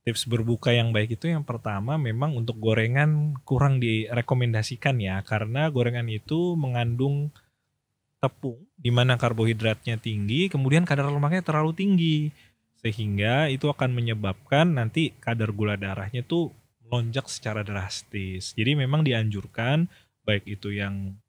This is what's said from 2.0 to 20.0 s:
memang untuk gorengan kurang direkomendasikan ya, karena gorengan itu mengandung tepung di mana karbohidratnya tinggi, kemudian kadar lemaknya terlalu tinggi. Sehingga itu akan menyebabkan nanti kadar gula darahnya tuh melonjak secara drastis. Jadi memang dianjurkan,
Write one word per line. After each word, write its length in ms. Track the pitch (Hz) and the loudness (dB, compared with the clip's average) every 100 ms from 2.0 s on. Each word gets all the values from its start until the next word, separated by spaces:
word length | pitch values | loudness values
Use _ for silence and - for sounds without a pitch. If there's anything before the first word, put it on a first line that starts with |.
memang 320 | 127 110 147 | -2 -2 -2
untuk 240 | 131 113 110 | -2 -4 -2
gorengan 800 | 110 110 110 131 151 151 151 139 | 2 2 2 4 4 2 0 -2
kurang 320 | - 131 139 131 | -2 2 4 4
direkomendasikan 1200 | 120 110 110 120 117 127 120 110 107 117 147 127 | 2 0 0 -2 0 0 2 0 -2 -2 -2 0
ya, 220 | 98 95 | 0 -2
karena 480 | - 107 107 123 156 | -2 -4 -2 -2 0
gorengan 400 | 135 117 120 117 | 2 0 0 -4
itu 480 | 107 - 156 180 170 | -6 -4 -2 0 0
mengandung 720 | 135 120 117 120 135 143 147 - _ _ _ _ _ _ _ _ | -2 0 -2 0 0 0 -4 -8 _ _ _ _ _ _ _ _
tepung 400 | 131 - 135 120 196 | -2 -2 -10 -10 -18
di 160 | _ 120 | _ 2
mana 260 | 120 127 | 4 4
karbohidratnya 800 | 120 120 113 113 110 110 107 - 113 | 4 0 2 2 2 0 -2 -4 -6
tinggi, 520 | 117 107 101 127 190 | -4 -2 0 0 0
kemudian 340 | 151 131 151 | 0 2 4
kadar 240 | 175 143 143 | 4 0 0
lemaknya 360 | 143 147 180 | 0 0 0
terlalu 340 | 175 151 156 165 | 0 0 0 0
tinggi. 400 | 196 185 165 151 151 - _ _ _ _ | 2 4 4 2 0 -6 _ _ _ _
Sehingga 680 | 117 107 107 101 104 131 156 | -4 -2 -2 2 2 2 2
itu 200 | 135 147 | 0 -2
akan 240 | 143 127 | 0 0
menyebabkan 800 | 123 117 110 101 92 - 139 175 | 0 -2 -2 -2 -4 0 2 4
nanti 400 | 143 113 - 156 - | 2 0 0 -2 -4
kadar 320 | - 117 110 | -6 -2 -2
gula 260 | 104 107 101 | 0 -2 -2
darahnya 460 | 98 98 98 123 | -4 -6 -6 -8
tuh 340 | 123 165 165 - _ _ | -2 -2 -2 -6 _ _
melonjak 480 | 113 123 117 120 - | -6 -4 -2 -4 -6
secara 320 | - 113 107 | -10 -6 -6
drastis. 960 | 104 101 92 - - 104 95 92 - | -6 -6 -6 -10 -10 -8 -8 -8 -8
Jadi 240 | - 113 147 | -2 0 2
memang 240 | 127 151 | 2 2
dianjurkan, 880 | 151 117 110 104 - - 117 151 175 - | 2 2 0 -2 -8 -6 0 0 0 -6